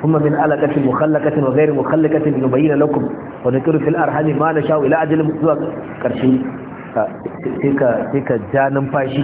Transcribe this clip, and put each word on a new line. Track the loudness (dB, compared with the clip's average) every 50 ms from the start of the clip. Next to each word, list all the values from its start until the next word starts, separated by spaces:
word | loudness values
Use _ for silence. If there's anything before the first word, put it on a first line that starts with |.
thumma | 0 2 2 2
min | 2 2 0
alaqatin | 2 0 0 0 0 0 0 0 0 0
mukhallaqatin | 0 0 0 0 2 2 2 0 0 0 0 0
wa | 2 2
ghayri | 2 2 2 2
mukhallaqatin | 0 0 0 2 2 2 2 2 2 0 0 0
linubayyana | 0 0 0 2 2 2 2 2 2
lakum | 2 2 0 0 -2 -4 -6 -8 -10 -12 -10 -6 -2
wa | 0 0
nuqiru | 0 2 2 0 2 2
fil | 0 0
arhami | 0 0 0 0 0 0 0 0
ma | 0 0 0 0
nasha'u | 0 0 0 2 2 2
ila | 2 2 2
ajalin," | 2 2 0 0 0 0 -2 0
zuwa | 0 0 0 0 -2 -6 -8 -10 -12 -12 -4 0 0
karshe. | 0 0 2 2 2 2 2 0 -4 -10 -12 -12 -14 -14 -14 -14 -6 -4
Sai | -2 -2 -2 -4 -8 -10 -12 -10 -8 -8 -6 -4 -2 0 0 2
ka, | 2 2 2 2 0 -2 -2
sai | -2 -2 0
ka | 0 -2 -2 -2 -2 0
ja | 0 2 2
numfashi | 0 0 -2 -2 -2 -2 -2 -2 -2 -2